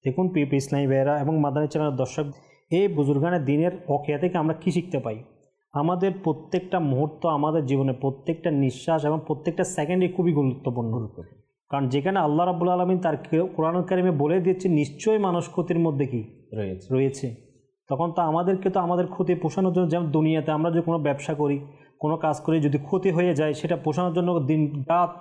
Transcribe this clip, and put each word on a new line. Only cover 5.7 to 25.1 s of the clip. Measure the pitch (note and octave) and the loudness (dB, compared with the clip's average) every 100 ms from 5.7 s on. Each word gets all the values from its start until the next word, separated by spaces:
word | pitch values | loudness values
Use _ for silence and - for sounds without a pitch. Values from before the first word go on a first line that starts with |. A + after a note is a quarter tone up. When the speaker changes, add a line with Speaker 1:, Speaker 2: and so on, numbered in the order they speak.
Speaker 1:
আমাদের | C#3+ D#3 F3+ F#3+ F#3+ | -2 0 0 0 0
প্রত্যেকটা | D#3+ D3 - F3+ F#3 F#3 | -2 -2 -4 -6 -2 -2
মুহূর্ত, | D3+ C3 D3+ D3+ E3+ | 0 0 -2 -2 -2
আমাদের | D3 D3+ E3 C3 | 0 2 0 0
জীবনে | C3+ C3+ | 0 0
প্রত্যেকটা | B2 C3+ C3+ - E3 F3 | 0 -4 -4 -6 -4 -2
নিঃশ্বাস | C#3+ C3+ - - D#3+ | 2 0 -2 -2 0
এবং | D3 D#3 D3+ | 0 -2 -4
প্রত্যেকটা | C#3+ - D#3+ | -4 -4 -2
সেকেন্ডই | F3+ - D3 F#3 F3+ | -2 -2 -2 0 0
খুবই | F3+ F3 | 2 2
গুরুত্বপূর্ণ। | D3 C3+ B2 C3+ A#2+ A#2 | 2 0 -2 -4 -4 -4
Speaker 2:
গুরুত্বপূর্ণ। | A2+ G#2+ - - - _ _ _ | -4 -6 -12 -20 -20 _ _ _
Speaker 1:
কারণ | C#3 C3 | -2 0
যেখানে | C#3 D#3+ G3 | 0 0 0
আল্লাহ | D3+ D3+ F3+ | 2 2 2
রাব্বুল | E3+ F3 | 2 0
আলামিন | F3+ F3+ F#3 | 2 2 2
তার | E3+ D3 | 0 -2
কে-, | - D#3+ F#3 | 0 0 0
কোরআনুল | - D#3+ F3+ | 0 0 0
কারিমে | F3+ F#3 F#3 | 0 2 2
বলে | D3+ D3 F#3 | 2 2 2
দিচ্ছে, | F3+ F#3 F#3 | 2 0 2
নিশ্চয়ই | D#3 C#3+ - A3 A3 | 2 0 -2 0 2
মানুষ | F#3+ F3 - | 2 0 -2
ক্ষতির | - E3 E3+ | -4 0 2
মধ্যে | E3 C#3 C3 | 2 2 -2
কি | A#2+ G#2+ - - | -2 -8 -16 -10
Speaker 2:
রয়েছে। | G#2+ G2 F#2 - | -6 -6 -6 -2
Speaker 1:
রয়েছে, | C3 C3+ C3+ C3 A2 - _ _ _ _ | 2 2 -2 -10 -10 -20 _ _ _ _
তখন | C#3 E3+ | -2 0
তো | E3 | 0
আমাদেরকে | E3 D#3+ F3+ F#3+ F#3+ | 2 2 2 0 0
তো | F#3 | 0
আমাদের | E3+ F3+ F3+ | 0 0 0
ক্ষতি | - F3 | -2 0
পোষানোর | F3 D#3+ G3 F#3 | 0 -2 0 2
জন্য, | F3 F3 | 2 2
যেমন | E3+ E3 | 0 0
দুনিয়াতে | D3+ D#3 D#3+ D3 | 2 2 2 0
আমরা | D3+ E3 | 0 2
যদি | E3+ | 2
কোনো | E3 E3 | 0 0
ব্যবসা | D3 C#3 - | 0 -2 -4
করি, | D3 D3 C#3 C#3 - - _ | -2 0 0 -6 -20 -20 _
কোনো | D3+ D#3+ | -2 0
কাজ | D#3+ D3 | 0 -2
করি, | - D#3+ | 0 2
যদি | D3 D3 | 2 0
ক্ষতি | - F#3+ F#3+ | 0 0 2
হয়ে | E3 F3+ | 2 2
যায়, | D3 D#3 | 2 0
সেটা | D3 E3+ E3+ | -2 -2 -2
পোষানোর | D#3 C#3+ F3+ | 0 0 0
জন্য | E3 F3+ E3+ | 0 2 0
দিন | C3+ D#3 D3+ C#3+ C3+ | 2 2 2 -2 0
রাত | E3+ - | 2 2